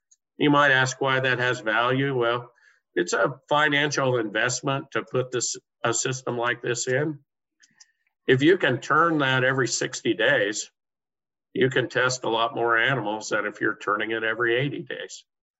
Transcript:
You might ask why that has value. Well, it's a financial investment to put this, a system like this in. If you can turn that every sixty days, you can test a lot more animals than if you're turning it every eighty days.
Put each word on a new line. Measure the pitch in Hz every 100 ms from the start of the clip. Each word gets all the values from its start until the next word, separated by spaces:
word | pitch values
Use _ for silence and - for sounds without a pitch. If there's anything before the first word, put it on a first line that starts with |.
| _ _ _ -
You | 147
might | 143 143
ask | 131 131 -
why | 135 131
that | 131 123
has | 123 123
value. | 107 110 123 131 139 131
Well, | 117 120 123 _ _ _ _
it's | 175 180
a | 233 170 135 -
financial | 147 151 143 147 143 131 123
investment | 107 107 123 127 143 135 -
to | 113
put | - 127 127
this, | 123 - - _ _
a | 120
system | 117 135 131 131 120
like | 120 123
this | 131 117 131
in. | 127 160 143 _ _ _ _ _ _ - _ _ _ -
If | 131
you | 151 190
can | 147 120
turn | - 147 170 156
that | 135 131
every | 127 135 120
sixty | - 139 - 120
days, | 104 117 135 101 110 - _ _ _ _ _ _ _ _
you | - 127
can | 131 110
test | 120 127 127
a | 113
lot | 113 120
more | 123 117 113
animals | 123 135 104 107 104
than | 107 104
if | -
you're | - 104
turning | - 104 110
it | 113
every | 113 110 117 120
eighty | 143 -
days. | 127 - - - _ _ _